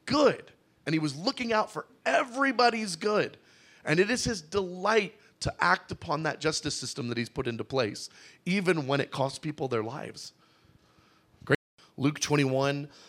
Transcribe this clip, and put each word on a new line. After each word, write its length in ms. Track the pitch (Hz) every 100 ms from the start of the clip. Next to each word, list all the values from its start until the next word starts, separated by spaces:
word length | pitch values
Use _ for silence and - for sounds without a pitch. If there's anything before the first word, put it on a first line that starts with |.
| -
good. 480 | 285 262 - - _ _ _ -
And 80 |
he 60 | 160
was 180 | 151 135
looking 340 | 220 262 233
out 180 | 214 -
for 160 | 156 - _ -
everybody's 920 | 269 269 247 277 233 240 226 208 165
good. 400 | 202 208 131 - _ - - -
And 160 | - 160
it 100 | 202
is 140 | 240
his 180 | 247 208
delight 760 | - 202 185 180 196 220 180 - _ -
to 120 | - -
act 280 | 175 - -
upon 320 | 180 170 151
that 160 | 156 -
justice 340 | 156 151 147
system 360 | - 123 - 120
that 80 | 117
he's 100 | 117
put 160 | - 120
into 180 | 113
place, 460 | 107 135 107 - - - - - 175
even 400 | 196 180 165 131
when 120 | 139
it 120 | -
costs 260 | - 135 -
people 300 | 156 151 135
their 160 | 117
lives. 500 | 110 143 110 - - _ _ _ _ _ _ _ _ _ _ _ -
Great. 140 | 139 _ _ - -
Luke 240 | 135 151
twenty-one, 680 | - 147 135 131 139 143 143 -